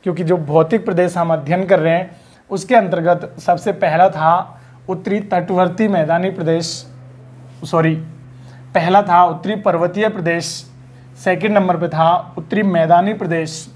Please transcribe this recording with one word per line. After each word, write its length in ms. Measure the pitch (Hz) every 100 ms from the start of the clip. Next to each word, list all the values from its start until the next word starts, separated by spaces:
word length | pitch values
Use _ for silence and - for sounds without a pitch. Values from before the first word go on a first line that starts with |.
| 185
क्योंकि 180 | 170
जो 140 | 165 175
भौतिक 480 | 147 156 160 226 -
प्रदेश 300 | 175 180 175
हम 160 | 165
अध्ययन 320 | 160 139 180 190
कर 140 | 185
रहे 140 | 160
हैं, 260 | 165 185 - - - _
उसके 260 | 190 - 247
अंतर्गत 600 | 190 180 165 175 - -
सबसे 320 | - 175 214
पहला 360 | 190 175 160 190
था 520 | 151 160 175 - - - - -
उत्तरी 300 | 185 175 202
तटवर्ती 680 | 208 180 175 185 180 180 220
मैदानी 420 | 185 156 165 190
प्रदेश, 360 | 190 165 165 160 - - - - - - - - -
sorry, 320 | - 170 160 156 - - - - - - - 180
पहला 260 | 165 196
था 200 | 202 175 175
उत्तरी 300 | 160 185 214
पर्वतीय 500 | 208 170 175 190 214
प्रदेश, 360 | 208 165 170 165 - - - - - - -
second 280 | 190 175 208
number 260 | 202 185 165
पे 100 | 170
था 480 | 160 165 175 - -
उत्तरी 260 | 160 202 202
मैदानी 480 | 170 165 175 190
प्रदेश 540 | 214 190 165 156 - -